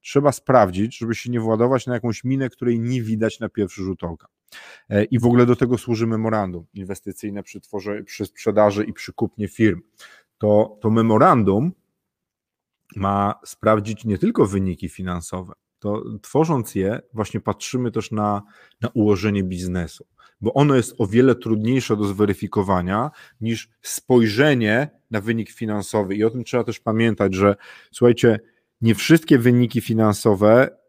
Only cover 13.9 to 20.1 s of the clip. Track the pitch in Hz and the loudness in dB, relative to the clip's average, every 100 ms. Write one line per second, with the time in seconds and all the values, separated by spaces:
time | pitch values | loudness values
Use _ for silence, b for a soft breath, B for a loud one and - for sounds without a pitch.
13.9 | 107 113 98 196 233 110 98 95 85 90 | -8 -4 -2 -2 2 0 2 -2 -4 -10
14.9 | - 92 90 82 92 90 - _ _ 104 | -10 -8 -8 -8 -12 -12 -20 _ _ -8
15.9 | 104 - 107 - 143 160 147 110 101 95 | -6 -8 -14 -4 0 0 0 -4 -4 -2
16.9 | 113 _ 110 104 107 - 98 - 127 123 | -4 _ -8 -6 -6 -6 -6 -6 -6 -6
17.9 | 110 104 107 104 101 101 b b b - | -6 -8 -6 -4 -4 -8 b b b -8
18.9 | - 107 98 107 101 95 90 90 90 82 | -2 0 2 0 -2 -4 -6 -6 -6 -6
19.9 | - - | -12 -20